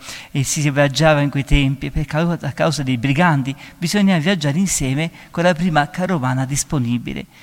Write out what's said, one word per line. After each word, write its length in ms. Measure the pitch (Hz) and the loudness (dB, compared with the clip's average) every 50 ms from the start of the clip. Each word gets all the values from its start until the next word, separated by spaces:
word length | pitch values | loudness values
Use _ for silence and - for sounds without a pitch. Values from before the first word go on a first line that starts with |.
| - - - - - - | -16 -16 -16 -16 -14 -6
eh, 100 | - 143 | -4 -4
si 260 | 131 - - 165 143 | -2 -2 -2 0 0
viaggiava 540 | 151 135 143 143 139 127 135 160 160 151 143 | 0 2 2 2 2 2 2 4 4 4 4
in 80 | 143 139 | 2 0
quei 160 | - 139 131 | 0 -2 0
tempi, 460 | - 147 147 139 135 139 - 147 139 | 2 2 2 4 2 0 -2 -6 -6
per 160 | - 156 151 | -4 -4 -4
causa, 320 | - - 151 170 170 165 147 | -2 -2 0 0 0 -2 -2
a 100 | - 135 - | -4 -6 -2
causa 280 | - 160 165 143 147 | 0 0 0 0 0
dei 160 | 135 131 131 | -2 -2 -2
briganti, 580 | 117 120 139 135 156 180 170 151 139 127 135 131 - - - - | 0 0 0 2 4 4 4 4 2 0 -2 -6 -10 -14 -20 -10
bisognava 400 | - 180 156 - 208 196 196 190 | -6 -4 -2 0 2 4 4 4
viaggiare 400 | 165 143 185 202 165 147 143 139 | 2 2 0 0 0 0 0 0
insieme 540 | 180 196 180 - - 143 131 135 147 160 165 - - - - | 0 0 0 -2 -2 -2 -2 -2 -2 -4 -4 -8 -12 -18 -8
con 140 | - 170 170 | -4 0 2
la 100 | 180 180 | 2 2
prima 340 | 151 175 190 156 147 143 143 | 2 0 0 2 2 0 0
carovana 540 | - 180 185 185 185 147 123 131 127 131 131 | -2 -4 -2 -2 0 0 0 0 0 0 -2
disponibile. 840 | 127 143 135 - - 165 139 120 117 120 120 - 143 - - - - _ - | -2 -2 -4 -4 -2 -2 -2 0 0 -2 -2 -4 -6 -8 -8 -10 -12 _ -20